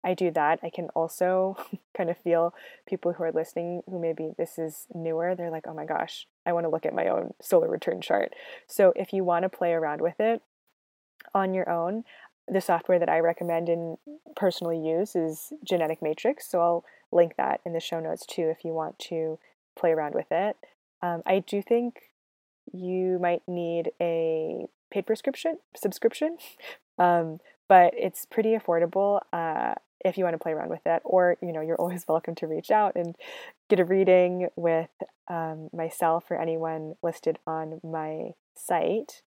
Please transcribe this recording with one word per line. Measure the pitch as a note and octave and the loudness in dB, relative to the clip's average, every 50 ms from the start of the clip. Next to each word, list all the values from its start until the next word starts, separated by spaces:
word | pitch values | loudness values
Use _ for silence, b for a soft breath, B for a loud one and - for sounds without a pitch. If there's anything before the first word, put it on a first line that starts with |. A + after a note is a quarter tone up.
| - | 0
I | F3+ F#3 | -2 0
do | - F#3+ F3 | 2 0 0
that, | D#3 D#3+ D3 D3 E3+ - | 2 2 2 2 2 0
I | - E3+ | -2 -10
can | - - E3+ D3+ | -8 -8 -8 -4
also | - D#3+ E3 E3 - - F#3 F3+ F#3 F#3 F#3 F#3+ G3 - - - - | -2 -2 -2 -2 -2 0 0 2 2 2 2 0 -2 -6 -10 -12 -12
<laughs> | - _ _ _ | -14 _ _ _
kind | - F3+ E3 | -4 -2 -2
of | F3 _ | -4 _
feel | _ F3 E3+ E3 E3+ E3+ B B B B B B B - | _ 2 4 4 4 0 B B B B B B B -8
people | F#3+ F3+ - F3 | -6 -2 -2 -2
who | E3+ - F3 | -2 0 -4
are | D#3+ | -2
listening | D#3+ D#3+ D#3+ - - E3+ E3+ E3+ F3 F3 - | 0 -2 -2 -2 -6 -6 -4 -4 -6 -8 -8
who | - F#3 F3 | -8 -8 -4
maybe | E3 E3 D#3+ - D#3+ D#3 - - | -2 -4 -2 -4 -6 -8 -4 -6
this | E3+ E3 - - | -6 -6 -4 -6
is | D#3+ D#3+ D#3 - - _ - | -6 -6 -8 -12 -18 _ -10
newer, | E3+ E3 E3 D#3+ D#3+ E3+ F3+ F#3 | -6 -4 -4 -2 -2 0 -2 -2
they're | F3+ E3+ E3+ | -2 -4 -6
like, | D#3+ D#3+ - | -6 -8 -8
"Oh | - D#3+ | -10 -10
my | D#3 D#3 | -10 -6
gosh, | D#3+ D#3 - - - - - - _ _ _ _ | -4 -2 -2 -2 -2 -6 -16 -18 _ _ _ _
I | - | -2
wanna | F3 E3+ E3+ D#3+ | 0 0 0 0
look | D#3 D#3+ - | -2 -2 -2
at | - - | -2 -2
my | - - - | 0 0 0
own | - - - - - _ | 0 0 -2 -6 -10 _
solar | - - F#3+ E3+ D#3+ - | -2 4 4 4 4 4
return | - E3+ - - - - | -2 -2 -2 -4 -4 -4
chart." | - - - G2+ - - B B B B B B B | 0 0 2 2 2 -2 B B B B B B B
So | B - - G3 F#3 E3+ | B 2 6 6 6 6
if | - F#3+ - | 4 -4 -2
you | - F#3+ F#3 | -2 -2 0
wanna | F3 F3 E3+ F#3 F#3+ | 2 2 2 0 -2
play | - - F3+ E3+ | -2 -2 0 0
around | E3+ E3 D#3+ D3 D3+ D3+ | 2 0 0 -2 -2 -2
with | D#3+ F3 E3 - | -2 -2 0 0
it | G#3+ A3 A#3 - _ _ _ _ _ _ _ _ _ _ _ _ _ _ _ _ - - - | 0 0 0 -2 _ _ _ _ _ _ _ _ _ _ _ _ _ _ _ _ -20 -4 -2
on | G3 F#3+ F#3+ F#3+ | 0 0 0 0
your | F#3 F3+ - | -2 -2 -2
own, | E3+ E3+ E3 F3 G3+ A3+ A#3 B B B B B B _ _ - | -2 -2 -2 -2 -4 -6 -8 B B B B B B _ _ -2
the | F#3 F#3+ | -2 -2
software | - - E3+ E3 - - F#3 F3 | 2 2 0 0 2 2 2 2
that | E3+ E3 | 4 2
I | D#3+ E3 | 2 4
recommend | E3 E3 E3+ - F3 F3 E3 E3 E3+ E3+ | 2 2 0 0 -2 -2 0 0 0 0
and | E3+ E3+ E3+ E3 D#3+ _ _ D4 D4 D#4 _ - D4+ | 0 -2 -2 -8 -8 _ _ -20 -20 -20 _ -18 -6
personally | - G#3 F#3 E3+ - F3 E3+ E3 D#3+ | 0 0 0 0 0 -4 -2 -2 -2
use | D#3 D#3+ D#3+ E3+ G#3 - - | 0 0 0 0 -2 0 -2
is | F3+ E3 D#3+ D#3 - - - D4+ D4+ | -2 -2 -2 -4 -8 -12 -16 -16 -14
Genetic | - - F#3+ F3 D#3+ D3+ D#3+ _ | -6 -2 0 0 0 -2 -2 _
Matrix. | E3 D3+ D#3 - - - D4 - - - | -4 -4 -4 0 -2 -2 -2 -2 -8 -4
So | - F3 | 0 2
I'll | E3+ F3 E3+ E3+ b b b b b b | 2 2 2 0 b b b b b b
link | - F3 E3+ E3 - | 4 4 4 4 2
that | - - - - - _ | -4 -2 -2 -2 -4 _
in | F3 | -6
the | E3 E3 | -6 -6
show | - - F3 E3 | -6 -4 -6 -6
notes | D#3+ D#3+ E3 E3+ - | -4 -6 -6 -8 -8
too | - - - E3+ D#3+ | -10 -4 -2 -2 -2
if | E3 - - | -2 -4 -6
you | E3 | -6
want | D#3+ D#3+ D#3 D#3 - - | -4 -4 -6 -6 -8 -12
to | - - E3+ E3 D#3+ D#3+ D#3+ - b b b _ _ _ _ | -12 -8 -4 -4 -4 -4 -6 -8 b b b _ _ _ _
play | - - E3+ | 0 2 2
around | D#3+ D#3+ D3+ D3 - | 2 2 0 -2 -4
with | - - _ | -4 -2 _
it. | D#3+ E3 G3 G#3+ - _ - - _ _ _ _ _ _ | 0 0 0 0 -4 _ -14 -20 _ _ _ _ _ _
Um, | - F3 E3+ E3 - | -4 -4 -4 -4 0
I | - F#3+ G3 | 0 0 0
do | F#3 - - G3+ | 0 -2 -4 -4
think | F#3+ - A#3 A#3 A#3+ A#3+ - - _ _ _ _ _ _ _ _ _ _ _ _ _ - | 0 2 2 2 2 -2 -8 -10 _ _ _ _ _ _ _ _ _ _ _ _ _ -16
you | - F#3 F#3 F3+ F#3 F#3 F#3 F#3 F#3 F3+ | -14 -8 -6 -4 -2 0 0 0 0 2
might | F3+ F3 F3 - _ | 2 0 0 0 _
need | - F3+ F3 E3+ E3+ E3+ E3+ D#3+ D#3 - _ | -6 -6 -4 -2 -2 -2 -2 -2 -4 -2 _
a | F3 E3+ E3 E3 E3 D#3+ D#3+ D#3+ D#3+ D#3+ - - - - _ _ _ _ | -2 0 0 0 0 0 0 -2 -2 -4 -6 -8 -8 -10 _ _ _ _
paid | - G3+ F#3 | -6 -6 -2
prescription, | - A3 - - C4+ C4 - - E4 D#4+ F4+ _ _ - | -2 -4 -2 -2 -4 -4 -2 -4 -4 -4 -4 _ _ -16
subscription, | - - G#3 - - - A#3 - - D4+ D#4+ E4+ - B B B B B B | -4 -4 -4 -4 0 -2 -2 0 0 -4 -4 -4 -8 B B B B B B
<laughs> | B B B _ _ - | B B B _ _ 2
um, | F3+ F3 F3 E3+ E3 D#3+ D#3 - b b b b _ - | 4 4 4 4 2 -2 -6 -12 b b b b _ 8
but | G3 F#3 F3 E3+ - | 10 10 10 8 6
it's | - - F#3 - - - | 0 -4 -4 -4 -6 -16
pretty | _ - A#3 G#3 A3 A3 | _ -2 0 2 2 0
affordable, | A3 - - E3+ E3 E3+ E3+ - F#3+ G3+ G3+ G3+ G3 - _ | 0 0 0 2 2 2 2 2 0 2 2 2 0 -2 _
uh, | - E3+ E3 D#3+ D#3 - A#1+ A#1+ G#1+ - _ _ _ _ - | -6 -4 -4 -2 -2 -2 -2 -2 -4 -6 _ _ _ _ -2
if | F#3+ F3 G3 | 0 0 2
you | F#3 | 0
wanna | F3 E3 D#3+ | 0 0 -2
play | - D#3+ | -2 -4
around | D#3+ D#3 - E3 | -2 -2 -4 -4
with | E3 E3+ _ | -6 -4 _
that, | E3+ E3 - - | 0 0 0 2
or, | - F#3 F#3 F3+ F3 F3 _ | 4 4 6 6 6 4 _
you | - F3 | -2 -6
know, | E3 D#3 | -6 -4
you're | D#3 D#3+ E3 | -2 -2 0
always | - E3+ F3+ F3+ F3 - | 0 0 -2 -2 -6 -2
<laughs> | - | 0
welcome | D#3 E3 - - E3+ | 0 0 0 -4 -8
to | - - | -6 -6
reach | D#3+ D#3 D#3+ - - | -4 -4 -6 0 2
out | G#3 G#3+ G#3 F#3+ - | 2 4 4 2 0
and | F3+ E3+ E3+ E3+ B B B B B B B B B _ _ | -2 -4 -4 -6 B B B B B B B B B _ _
get | G#3 F#3 | 4 4
a | F3+ | 6
reading | E3+ F#3+ F#3+ F#3+ F#3 F#3 F3+ F3+ F3+ F3+ F3+ F3+ E3 _ | 4 4 4 8 8 8 8 8 4 2 -2 -4 -4 _
with, | - E3+ E3+ E3 D#3+ E3 - _ _ F#3 - _ _ _ - | 0 0 2 2 2 0 -4 _ _ -14 -14 _ _ _ -8
um, | F3 E3 D#3+ D#3+ D#3 D#3 D#3 - | -6 -6 -6 -6 -8 -10 -12 -12
myself | - E3+ E3 E3 - - F3+ D#3+ D#3+ E3+ - - | -8 -6 -6 -6 -2 0 2 2 2 2 0 -4
or | F3 | -4
anyone | E3+ E3 E3 E3 D#3+ E3 D#3+ D#3+ D#3+ D#3 D#3 D#3+ _ | -2 -2 -2 -2 -2 -2 -4 -4 -6 -8 -10 -10 _
listed | - E3 D#3+ - - - D#3+ - _ | -4 -4 -4 -2 -2 -2 -2 -2 _
on | - D#3+ D#3+ D#3+ D#3 D#3+ D#3+ - | -6 -6 -6 -6 -8 -10 -12 -10
my | D#3+ D#3+ D#3+ D#3 D#3 D#3 D#3 - - E3+ _ _ _ _ | -8 -8 -6 -6 -6 -6 -8 -8 -10 -12 _ _ _ _
site. | - - - F#3 E3 D#3+ E3 F#3+ A3+ D4 - - - _ | -16 -4 0 0 2 2 2 0 -2 -4 -6 -18 -20 _